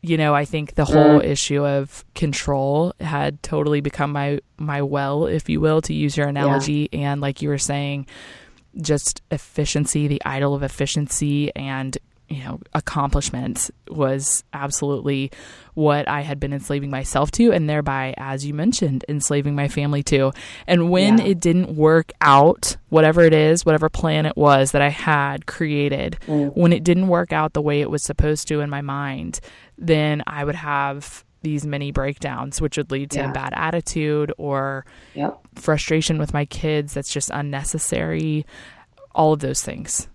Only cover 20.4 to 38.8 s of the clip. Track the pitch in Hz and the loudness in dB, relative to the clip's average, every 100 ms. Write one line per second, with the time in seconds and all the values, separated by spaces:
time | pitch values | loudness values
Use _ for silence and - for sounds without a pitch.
20.4 | - - - 175 170 180 196 220 - 180 | -16 -16 2 2 4 4 6 6 4 2
21.4 | 170 170 185 156 156 165 160 - 151 139 | 4 2 2 4 6 6 4 2 6 8
22.4 | 151 - - - _ 160 156 165 165 156 | 8 4 -2 -6 _ 6 6 8 8 8
23.4 | 151 165 - 156 156 - 165 156 151 147 | 6 4 4 4 2 0 0 2 0 4
24.4 | 147 139 135 147 143 147 - 151 139 139 | 6 6 4 4 2 0 0 2 0 -4
25.4 | - - 160 147 143 139 - 165 - 151 | -10 -6 -2 0 0 -2 -4 -8 -2 -2
26.4 | 143 139 170 175 165 175 190 175 175 160 | 0 4 4 4 4 2 4 2 2 -2
27.4 | 156 - 151 147 147 151 - 147 151 151 | -2 -2 0 0 0 -4 -6 -2 0 0
28.4 | - 151 147 143 143 139 139 135 - - | -2 -4 -4 -6 -6 -6 -6 -8 -10 -12
29.4 | - - - - 170 156 151 151 - 151 | -16 -20 -20 -10 0 2 2 -2 -4 -6
30.4 | 143 143 151 143 139 139 - - _ _ | -6 -6 -4 -4 -4 -6 -12 -20 _ _
31.4 | 160 151 151 143 143 143 139 143 143 123 | -6 -4 -4 -6 -4 -4 -4 -4 -8 -8
32.4 | 135 - 156 - 147 135 139 - 135 139 | -8 -4 -4 -2 -4 -4 -6 -6 -6 -6
33.4 | 135 - 160 170 165 - 151 151 147 - | -6 -4 -2 -4 -4 -4 -2 -2 -2 -6
34.4 | 147 139 135 135 - - - - 143 - | -4 -4 -4 -6 -12 -20 -20 -6 -6 -6
35.4 | _ - - 151 - 160 156 160 151 147 | _ -8 -2 0 2 0 0 -2 -2 -4
36.4 | 147 - 160 151 147 143 139 - - - | -4 -4 -2 -2 -4 -8 -6 -6 -6 -6
37.4 | 143 139 143 160 - - 160 160 156 151 | -6 -6 -6 -4 -2 -2 -2 -2 -2 -2
38.4 | - - - - | -4 -14 -20 -20